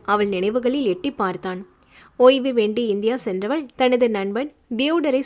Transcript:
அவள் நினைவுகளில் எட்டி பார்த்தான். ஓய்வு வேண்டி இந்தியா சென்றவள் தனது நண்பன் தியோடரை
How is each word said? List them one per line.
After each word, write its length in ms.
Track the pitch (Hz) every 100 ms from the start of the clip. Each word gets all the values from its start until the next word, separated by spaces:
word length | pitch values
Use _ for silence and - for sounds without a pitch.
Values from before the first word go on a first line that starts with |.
அவள் 240 | - 208 202
நினைவுகளில் 600 | 185 196 240 240 277 247
எட்டி 240 | 180 285
பார்த்தான். 500 | - 190 180 190 185 196 _ _ - - -
ஓய்வு 340 | 254 269 262
வேண்டி 300 | 233 208 214 233
இந்தியா 280 | 202 214 247 233
சென்றவள் 400 | 185 208 311 269 -
தனது 340 | 254 247 240
நண்பன் 400 | 208 196 208 294 - _ 226
தியோடரை 440 | 277 330 302 262